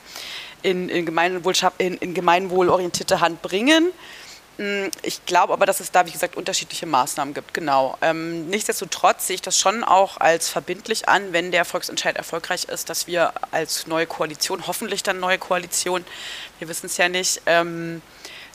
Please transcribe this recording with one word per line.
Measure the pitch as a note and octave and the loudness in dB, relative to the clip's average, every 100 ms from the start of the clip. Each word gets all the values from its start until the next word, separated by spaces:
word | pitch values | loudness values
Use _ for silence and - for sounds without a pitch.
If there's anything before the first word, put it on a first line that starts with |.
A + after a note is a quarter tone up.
| - - - - - - | -10 -16 -14 -12 -14 -4
in, | G3 F3+ F3+ | 0 0 0
in | F3 E3+ | -2 0
Gemeinwohlschaft-, | E3 F3 F#3 E3+ F3+ F#3 - | 2 2 0 0 2 2 2
in, | F#3 F3 | -2 -2
in | F3+ F3 | -4 0
gemeinwohlorientierte | F3 F3 F#3+ F#3 F3+ F#3 F3+ - - F3+ | 4 4 4 2 4 4 2 -4 0 2
Hand | E3+ D#3+ | 2 0
bringen. | F3+ F#3+ B3+ D#4+ F4 - - - - - - - | -4 0 4 6 4 0 -12 -18 -18 -20 -18 -8
Mm, | G3+ G3+ G3 - | -4 -2 -4 -6
ich | - - - | -8 -8 0
glaube | F3 G3 | 2 4
aber, | D#3+ G3 | 2 2
dass | F#3 | 0
es | F#3 | 2
da, | F3+ F3 | 2 2
wie | |
gesagt, | - F3 - | 0 -6 -4
unterschiedliche | - F#3 D#3 - E3+ | -4 -4 -4 -8 0
Maßnahmen | C3+ C3 - C#3+ C3+ | 2 2 0 -4 -6
gibt, | - | -6
genau. | - D3 C3+ C3+ - | -4 2 2 2 2
Ähm, | E3 D#3+ E3 E3+ D#3+ | 0 0 -2 -6 -4
nichtsdestotrotz | G3+ G#3+ G#3+ F3+ - F#3 A#3 - | -4 -2 -4 -6 2 2 2 -2
sehe | F#3 | -4
ich | |
das | F#3+ - | 0 2
schon | F#3+ A3 | 2 2
auch | - F#3 G3 - | 4 6 4 4
als | D#3+ E3 - | 4 4 2
verbindlich | F3 D3 F#3 - A3 - | -4 -4 -6 -4 -2 2
an, | F3+ G3 | 2 2
wenn | E3+ F3+ | -2 0
der | F3 E3+ | 2 0
Volksentscheid | F3+ - - F3 - | -2 -6 -4 -2 -2
erfolgreich | - E3+ - F3+ | -4 -6 -4 -4
ist, | - E3+ - | -4 -6 -6
dass | E3 - | -6 -2
wir | E3+ D#3+ - - | 2 2 0 -4
als | D#3 D#3+ - - | -4 -2 -4 -2
neue | D#3+ E3 | -2 -2
Koalition, | - D#3+ D3+ - F3+ E3 | -2 -4 -4 -4 -4 -4
hoffentlich | F3+ A3 F#3 | -6 -4 -4
dann | G3+ F#3 | -2 -2
neue | F3+ F#3 | 0 0
Koalition, | - F3+ F3 - F3+ F3+ F3 - - - - - | 0 -2 -2 -4 -2 -2 -4 -14 -12 -12 -14 -14
wir | D#3+ | -10
wissen's | E3+ F#3 - | -8 -4 2
ja | F3+ | 2
nicht, | F3+ F#3 - - | 2 -2 -2 4
ähm, | E3+ E3+ E3+ E3 E3 - - - - - | 4 4 -2 -6 -8 -12 -20 -18 -18 -18